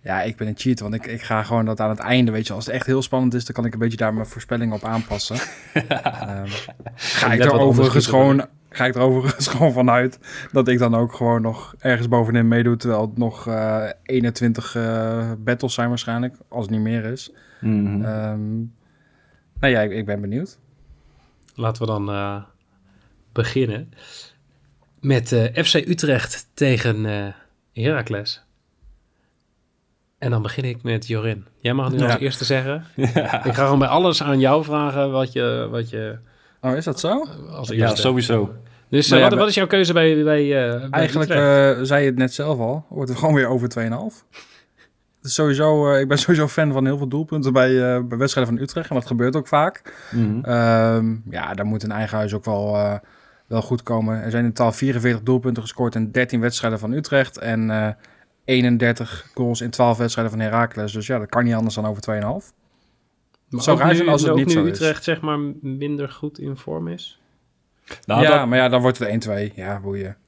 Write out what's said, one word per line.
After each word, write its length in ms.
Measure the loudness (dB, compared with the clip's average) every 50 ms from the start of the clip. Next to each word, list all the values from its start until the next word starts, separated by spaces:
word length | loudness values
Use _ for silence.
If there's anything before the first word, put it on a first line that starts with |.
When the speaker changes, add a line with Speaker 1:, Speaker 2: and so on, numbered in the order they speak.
Speaker 1:
ja, 200 | _ -4 -4 -4
ik 140 | -4 -6 -6
ben 100 | -6 -6 -6
een 80 | -6 -2
cheater, 320 | 0 -2 0 0 -2 -6
want 140 | -6 -8 -8
ik, 20 | -10
ik 100 | -12 -10
ga 200 | -6 -2 -2 -2
gewoon 220 | -2 0 0 0 0
dat 160 | 0 -2 -2
aan 100 | -2 -2
het 80 | -2 -4
einde, 320 | -2 0 2 4 4 2
weet 140 | 2 -2 -4
je, 60 | -6
als 120 | -8 -8 -8
het 80 | -6 -6
echt 120 | -4 -2
heel 160 | 0 0 0
spannend 320 | 0 -2 -2 0 0 0 0
is, 100 | -2 -6
dan 100 | -4 -6
kan 100 | -4 -4
ik 80 | -4
een 60 | -2 -2
beetje 180 | -2 -2 -2
daar 180 | -2 -2 -2 -2
mijn 120 | -2 -6
voorspellingen 480 | -8 -10 -16 -8 -6 -4 -2 -2 -2 -4
op 100 | -4 -6
aanpassen. 520 | -4 -4 -4 -4 -4 -8 -8 -6 -6 -6
Speaker 2:
<laughs> 100 | -6 -8 -8 -12 -18 -20 -4 -4
Speaker 1:
Ehm, 720 | -4 -2 -2 -6 -2 -2 -4 -4 -4 -8 -8 -8 -8 -8 -8 -10 -10 -12 -14 -18 _ -18 -18 -14
ga 320 | -10 -8 -4 -2 0 2
Speaker 3:
Je 60 | 2
Speaker 1:
ik 60 | 4 4
Speaker 3:
let 80 | 4
Speaker 1:
er 60 | 4
Speaker 3:
wat 80 | 6 6
Speaker 1:
overigens 520 | 6 6 6 6 4 6 4 2 2 4
Speaker 3:
anders 140 | 4 6 6
Speaker 1:
gewoon, 140 | 6 6 4
Speaker 3:
goed 20 |
op. 340 | 2 -2 _ _ _ _ -4
Speaker 1:
ga 100 | -2 -2
ik 80 | 0 2
er 60 | 2
overigens 460 | 4 4 4 2 2 0 -2 -2 -4 -4
<laughs> 40 | 2
gewoon 180 | 2 2 4
vanuit 460 | 4 4 4 6 6 4 2 0 -4 _ -20 -18 -16 -16 -14 0
dat 160 | 2 2 4 4
ik 100 | 4 4
dan 160 | 4 4 4
ook 180 | 2 2 0 -2
gewoon 280 | -2 0 2 2 2
nog 320 | 0 -2 -4 -6 -12 -18 -20 -4
ergens 300 | 0 0 0 2 2 2
bovenin 400 | 2 2 4 4 4 4 4 4
meedoe, 280 | 4 4 4 2 0
terwijl 240 | 0 0 -2 0 0
het 160 | -2 -2 -2 -2
nog, 280 | -2 -2 -4 -6 -8
eh, 380 | -6 -4 -2 -2 -2 -2 -2 -4 -6 -8 _
eenentwintig, 720 | _ -2 0 0 0 0 0 0 0 0 0 -2 -6 -6 -6
eh, 560 | -4 -2 -2 -2 -2 -2 -2 -2 -4 -4 -4 -6 -6
battles 360 | -2 -4 -2 -2 -2 -4 -2
zijn 140 | -2 -2 -2
waarschijnlijk, 460 | -2 -4 -4 -4 -4 -4 -4 -6 -8 _ -20 _
als 140 | -8 -8
het 80 | -4 -2
niet 100 | -2 -2
meer 240 | -2 -2 -2 -2 -4
is. 280 | -6 -10 -10 -12 -18 -20 _ _ _ _ _
Speaker 2:
Mhm. 440 | -2 0 0 0 0 0 -2 -2 -2
Speaker 1:
Ehm, 520 | -4 -4 -4 -4 -4 -6 -6 -6 -6 -6 -6 -8 -10 -14 _ _ _ _ _ _ _ _ _ _ _ _ _ _ _ _ -2
nou 120 | 0 2
ja, 80 | 2 2
ik, 100 | 0 0
ik 160 | -2 -6 -4
ben 140 | -4 -6 -6
benieuwd. 380 | -6 -6 -6 -6 -8 -8 -12 _ _ _ _ _ -20 _ -20 _ _ _ _ _ _ _ _ _ _ -20 _
Speaker 3:
Laten 280 | -4 -4 -4 -2 -4
we 60 | -4 -4
dan, 220 | -2 -4 -4 -4
eh, 320 | -4 -4 -6 -6 -6 -10 -12 _ _ _ _ _ _ _ _ _ _ _ _ _ _ _ _ _
beginnen 600 | _ -2 -2 0 0 0 0 0 -2 -8 -10 -14 -18 -20 -20 -20 -20 -20 -20 -20 _ _ _ _ _ _ _ _ _ _ _ _ _ _
met, 320 | 0 2 2 2 2 2
eh, 300 | 2 2 2 2 0 0 0
F 60 | 2
C 40 | 2
Utrecht 760 | 2 2 0 -2 0 2 2 2 0 0 -4 -8 -10 -12 _ _
tegen, 520 | 0 2 2 2 2 2 0 0 0 -2
eh, 200 | -2 -4 -4 -6 -8 -12 -16 _ _ _ _ _ _ _ -2 -2
Heracles. 580 | 0 0 -2 -2 -4 -6 -6 -6 -8 -10 -10 _ _ _ _ _ _ _ _ _ -20 -20 _ _ _ _ _ _ _ _ _ _ _ _ _ _ _ _ _ _ _ _ _ _ _ _ _
En 120 | -4 -2
dan 120 | -2 0
begin 220 | -2 -4 -6 -4 -6
ik 180 | -6 -6 -6
met 240 | -4 -4 -4 -4 -4
Jorin. 400 | -4 -4 -2 -2 -4 -4 -6 -10 _ _ _
Jij 120 | -4 -2
mag 180 | -2 0 -2 -2
nu 60 | 0 0
Speaker 2:
Ja. 60 | 2
Speaker 3:
als 140 | 2 2 0
eerste 240 | 0 -4 -4 -4 -2
zeggen. 400 | 0 0 0 0 -4 -6 -8 -10 -12 _
Speaker 2:
<laughs> 180 | -2 -2 0 0
Ja. 300 | 0 -2 0 -4 -2 -2
Speaker 3:
Ik 100 | -2 0
ga 100 | 2 2
gewoon 140 | 4 4 4
bij 100 | 4 4
alles 340 | 4 4 4 2 2 0
aan 180 | 0 2 2 4
jou 240 | 4 4 4 4 2
vragen 460 | 0 -2 -2 -2 -2 0 -2 -2 0
wat 220 | 0 -2 -2 -2
je, 360 | -2 -2 -2 0 -2 -2 -4 -4
wat 200 | -6 -6 -6 -6
je 280 | -8 -8 -8 -8 -10 -14 -20 _ _ _ _ _ _ _
Speaker 1:
Oh, 160 | -4 -2 -2
is 80 | -2 -2
dat 160 | -4 -6 -4
zo? 240 | -2 -2 0 -2 -2 -6 -12 -16 -16 -14
Speaker 3:
als 180 | -12 -12 -10 -4
Speaker 2:
Ja, 60 | 0
Speaker 3:
eerste. 260 | 2 2 2 2 2
Speaker 2:
sowieso. 540 | 2 2 2 2 2 2 2 0 0 -2 -6 -16 -20 -20 -20 _ _ _
Speaker 3:
Dus, 160 | 2 2 4
eh, 60 | 6
Speaker 1:
Nou 120 | 6 8
ja, 60 | 8 6
Speaker 3:
wat, 40 |
Speaker 1:
we 60 | 6 4
Speaker 3:
wat 100 | 2 2
is 60 | 2
jouw 120 | 0 2
keuze 260 | 4 4 4 4 4
bij, 300 | 4 4 6 6 4 4 4
bij, 180 | 2 2 2 2 2 2 2 2 0
eh, 80 | -2 -4
bij 100 | -6 -2
Speaker 1:
Eigenlijk, 400 | 0 0 0 2 2 0 0 2
Speaker 3:
Utrecht? 460 | 2 4 4 6 6 6 6 6 4 2
Speaker 1:
eh, 60 | 0
zei 160 | 0 2 4
je 60 | 4 2
het 100 | 2 2
net 160 | 0 0 0
zelf 240 | -4 -2 -2 -2 0
al. 280 | 0 -2 -2 -6 -8 _
Wordt 220 | -8 -6 -4 -4
het 80 | -2 0
gewoon 160 | 2 4 4
weer 120 | 4 4
over 220 | 4 2 0 0 -2
tweeënhalf? 560 | -4 -4 -4 -4 -4 -6 -6 -8 -10 -12 _ _ _ -20 -20 _ -20 -20 _ _ _ _ _ _ _ _ _ _ _
Het 140 | _ -8 -6
is 40 | -2
sowieso, 580 | 0 2 2 2 4 4 4 4 4 4 4
eh, 80 | 4 2
ik 80 | 2 2
ben 100 | 0 0
sowieso 300 | 4 4 4 4 4 0
fan 240 | 2 0 0 2
van 120 | 2 2 2
heel 120 | 0 0 -2
veel 100 | -4 -4
doelpunten 440 | -4 -4 -4 -2 -4 -2 0 2
bij, 420 | 4 4 4 6 4 4 2 2 0
eh, 100 | 0 -2
bij 140 | -4 -2 -2
wedstrijden 360 | -2 0 2 0 0 0 0
van 80 | -2
Utrecht. 260 | -2 -6 -6 -8 -6 -2
En 60 | -4
dat 120 | -4 -2
gebeurt 300 | -2 -2 0 0 0 0
ook 120 | -2 -2 0
vaak. 460 | 2 2 2 2 -2 -8 _ -20 -20 -20 -16 -6
Speaker 2:
Mhm. 320 | -2 0 0 0 0 -4 -2
Speaker 1:
Ehm, 720 | 0 0 2 4 4 4 4 4 4 2 2 0 0 -2 -4 -8 -10
ja, 240 | -8 -6 -6 -6 -6
daar 120 | -4 -4
moet 160 | -2 -2 -4
in 80 | -4 -6
eigen 240 | -4 -4 -4 -2 -2
huis 180 | -2 -2 -2 -4
ook 100 | -6 -4
wel, 300 | -4 -2 -2 -2 -2 0
eh, 180 | 0 0 0 -2 -6 -10 _ _ _ _ _ _ _ _
wel 160 | _ -4 -4
goed 200 | -2 -2 -4 -4
komen. 400 | -2 -4 -2 -2 0 -2 -2 -4
Er 80 | -4 -2
zijn 140 | -2 0 0
in 80 | 0
totaal 200 | 0 2 0 0
vierenveertig 500 | 0 0 -2 -2 0 0 0 0 0 0
doelpunten 400 | 0 0 0 2 2 -2 -4 -4
gescoord 320 | -8 -10 -6 -4 -4 -2 0
in 160 | -2 -4 -2
dertien 300 | 0 -2 0 0 0 0
wedstrijden 380 | 0 -2 -2 -2 -2 -2 -4 -4
van 140 | -4 -4
Utrecht. 460 | -6 -6 -4 0 0 0 0 0 -6 -10
En, 320 | -6 -4 -2 -2 0 0
eh, 180 | 0 -2 -2 -2 -4 _ -16 _ _ _ _ _ _ _ _
eenendertig 840 | 0 2 2 4 4 2 4 2 0 0 -2 -6 -10 -10 -16 -16 -14 _
goals 260 | -4 -2 -2 -2 -4
in 100 | -6 -8
twaalf 280 | 0 2 4 4 4 2
wedstrijden 340 | 0 -2 -2 -2 -4 -2
van 100 | -2 -4
Heracles. 500 | -4 0 2 0 0 0 -2 -8 -8 -6
Dus 140 | -6 -8 -6
ja, 120 | -4 -4 -4
dat 100 | -4 -2
kan 160 | 0 2 2
niet 100 | 2 2
anders 200 | 0 0 -2 -4
dan 120 | -4 -4
over 160 | -4 -6 -6
tweeënhalf. 500 | -6 -6 -4 -4 -4 -4 -6 -6 -10 -16 _ _ _ _ _ _ _ _ _ _ _ _ _ _ _ _ _ _ _ _
Speaker 3:
Maar 140 | -8 -2
Speaker 1:
Zou 140 | 2 2 4
Speaker 3:
ook 60 | 4
Speaker 1:
raar 80 | 4 4
Speaker 3:
nu, 40 | 4
Speaker 1:
zijn 120 | 4 4 2
als 120 | 2 2
het 80 | 2 2
Speaker 3:
ook 60 | 2
Speaker 1:
niet 100 | 2 2
Speaker 3:
nu 60 | 2
Speaker 1:
zo 120 | 2 2 2
is. 60 | 0
Speaker 3:
Utrecht, 340 | 0 0 0 -2 -2 -2 -2
zeg 160 | -4 -4 -2
maar, 180 | -2 -4 -2 -2 -4 -6 -8 -10
minder 480 | -10 -10 -8 -6 -6 -6 -4 -6 -6 -10
goed 280 | -10 -12 -12 -12 -12 -10
in 180 | -10 -10 -10
vorm 320 | -10 -10 -10 -8 -8 -8 -8
is? 320 | -10 -12 -14 -18 -20 _ _ _ _ _ _ _ _ _ _ _ _ _ _ -20 -20 -16 -4
Speaker 2:
Nou, 160 | 2 4 6
Speaker 1:
Ja, 160 | 6 6 6 4
Speaker 2:
dat 80 | 4 2
Speaker 1:
maar 100 | 2 4
ja, 100 | 4 4
dan 120 | 4 4
wordt 160 | 4 2 2 2
het 100 | -4 -2
één 100 | -2 -2
twee. 340 | -2 -2 -4 -4 -4 -6 -8
Ja, 260 | -10 -8 -6 -8 -6
boeien. 360 | -6 -6 -6 -6 -8 -10 -12 _ _